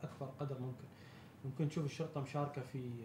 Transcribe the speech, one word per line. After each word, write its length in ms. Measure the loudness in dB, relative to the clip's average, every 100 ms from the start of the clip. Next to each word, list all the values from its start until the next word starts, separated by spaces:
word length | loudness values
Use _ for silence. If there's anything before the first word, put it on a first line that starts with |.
بأكبر 240 | -4 -2 -4 0
قدر 180 | 0 0
ممكن. 240 | -2 -2 -8 -12 -14 -14 -14 -6
ممكن 200 | -2 4
نشوف 200 | 4 6
الشرطة 360 | 2 2 0 2
مشاركة 420 | 2 4 2 2
في، 160 | -2 -2 -2 -2